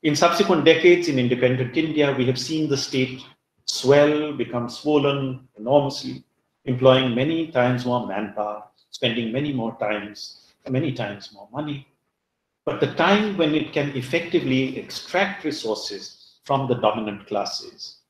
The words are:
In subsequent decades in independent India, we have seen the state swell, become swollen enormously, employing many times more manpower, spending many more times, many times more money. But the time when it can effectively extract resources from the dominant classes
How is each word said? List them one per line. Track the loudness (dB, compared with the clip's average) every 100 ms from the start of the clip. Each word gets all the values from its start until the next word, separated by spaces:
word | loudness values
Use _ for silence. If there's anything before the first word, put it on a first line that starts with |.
In | 0 4
subsequent | 4 4 2 4
decades | 6 6 8 6 4
in | 0
independent | 2 2 2 2 0 0
India, | 0 2 2 2
we | 0
have | -2
seen | -4 -2 -2
the | -2
state | -2 -2 -2 -4 -18 _ _ _ -10
swell, | -4 4 6 6 2 -2
become | -4 -4 -4 -6
swollen | -6 2 2 2 0 -4 -8 -14 -12
enormously, | 2 2 2 -6 -10 -12 _ _ _ _ -6
employing | 4 6 6 4
many | 0 0 -2 -2
times | 2 2 2 0
more | -2 -2
manpower, | -6 -6 -6 -6 -6 -14 _ _
spending | -4 -2 -2 -4
many | -4 -2
more | -2 -4 -4
times, | -4 -4 -8 -14 -18 -20 _ _ -4
many | -2 -2
times | -4 -6 -8 -16
more | -20 -14
money. | -10 -8 -10 -14 _ _ _ _ _ _ _ -8
But | -2
the | -2 0
time | 2 4 2 0
when | 0 0
it | -2
can | -4 -4 -6
effectively | -4 -4 0 -2 0 0 -2 -6
extract | -10 -14 -6 -2 -2 -4
resources | -8 -6 -6 -6 -6 -12 -16 -20 -20 _
from | -2 -2 0
the | 2
dominant | 2 0 -6 -8 -6
classes | -6 -4 -8 -12 -18 -20 -20